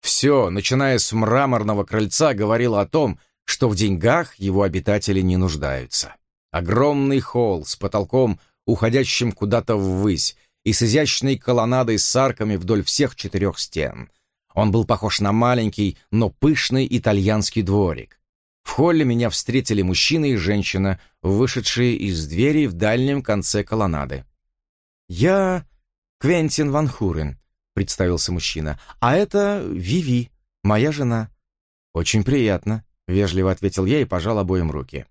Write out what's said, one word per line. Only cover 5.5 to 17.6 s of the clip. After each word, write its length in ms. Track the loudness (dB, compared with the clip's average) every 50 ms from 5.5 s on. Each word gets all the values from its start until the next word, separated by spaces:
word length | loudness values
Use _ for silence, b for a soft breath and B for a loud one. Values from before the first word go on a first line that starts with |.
| -2 -2 -4 -6 -6 -6 -8 -6 -6 -6 -6 -6 -10 _ _ _ _ _ _ _
Огромный 720 | -8 -6 -4 0 2 2 2 2 2 2 0 2 0 0
холл 440 | -2 -2 -2 0 0 0 0 -2 -4
с 120 | -8 -10
потолком, 640 | -8 -8 -4 -2 -2 -2 0 2 2 2 2 0 b b b b b b
уходящим 680 | -2 0 2 2 2 2 2 0 0 0 -2 -2 -2 -2
куда-то 440 | -2 -2 0 0 0 0 0 0
ввысь, 600 | 0 0 0 0 2 2 2 0 0 -2 -6 -6 _ _ _ _ _ _
и 80 | -2 0
с 100 | 2 2
изящной 540 | 2 2 2 2 0 -2 -2 0 -2 -2
колоннадой 600 | -2 0 0 0 2 2 2 2 0 2 0 0 0
с 180 | 0 0 0
арками 400 | 2 2 0 0 -2 -2 -2 -2
вдоль 260 | -2 0 0 0 0 0
всех 320 | -2 0 0 0 0 -2
четырех 440 | -6 -12 -6 -4 -2 -2 -2 -2 -4
стен. 520 | -10 -8 -4 -4 -4 -4 -6 -10 -16 -18 _ _ _ _ _ _ _ _ _
Он 160 | 0 2 2
был 140 | 4 2 2
похож 360 | 2 0 -2 0 -4 -2 0
на 120 | 0 0 2
маленький, 680 | 2 2 2 2 2 0 -2 0 0 -2 -2 -2 b b b
но 200 | 0 0 0 0
пышный 560 | -2 _ 2 2 2 2 0 -2 0 0 0 0
итальянский 720 | -2 0 0 2 2 2 2 2 0 0 -2 -2 -2 -2